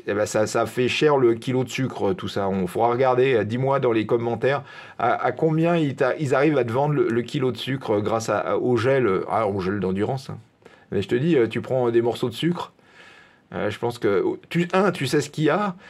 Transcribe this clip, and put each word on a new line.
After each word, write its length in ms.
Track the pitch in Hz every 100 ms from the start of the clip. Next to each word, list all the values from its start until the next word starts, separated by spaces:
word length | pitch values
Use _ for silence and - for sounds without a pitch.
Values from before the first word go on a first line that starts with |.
| -
eh 80 |
ben, 120 | 101 107
ça, 200 | 107 104
ça 200 | 117 110
fait 220 | 131 123
cher 280 | - 151 139
le 160 | 120
kilo 280 | 113 131 127
de 60 | 127
sucre, 460 | - 127 - 101
tout 120 | 92 101
ça. 200 | 101 98
On 180 | 95 87
faudra 240 | 107 120
regarder, 440 | 120 131 123 135
euh, 100 | 117
dis-moi 360 | 104 120 131 139
dans 120 | 127
les 140 | 113 107
commentaires 580 | 120 117 113 127 139 139 - - -
à, 140 | 120 107
à 60 | 127
combien 440 | 123 160 160 165 175
ils 180 | 147
t'a-, 220 | - 127 -
ils 160 | 143
arrivent 240 | 135 156 139
à 60 |
te 80 | 117
vendre 220 | 123 131
le, 140 | 143 -
le 140 | 117
kilo 300 | 113 147 127
de 40 | 110
sucre 420 | 123 135 - 104
grâce 300 | 104 113 113
à, 80 | 104
à, 180 | 82 101
au 200 | 120 120
gel, 300 | 123 135 110
euh, 180 | 95 -
ah, 160 | 104 107
au 140 | 101
gel 180 | 90 101
d'endurance, 500 | 92 95 107 131 -
hein. 80 | 107 - _ - - _
Mais 120 | 98
je 60 | -
te 60 |
dis, 220 | 123 165 147
euh, 100 | 113
tu 140 | 113
prends 300 | - 131 120
des 100 | 117
morceaux 300 | 117 113 123
de 40 |
sucre, 380 | 110 160 170 - - _ - - - - _ _
euh, 160 | 92 101
je 80 | 104
pense 200 | 117 -
que, 400 | 107 95 104 - -
tu, 180 | 170 175
un, 180 | 190 196
tu 140 | - 131
sais 160 | 151
ce 80 | 143
qu'il 140 | -
y 60 | 151
a, 240 | 175 208 180 -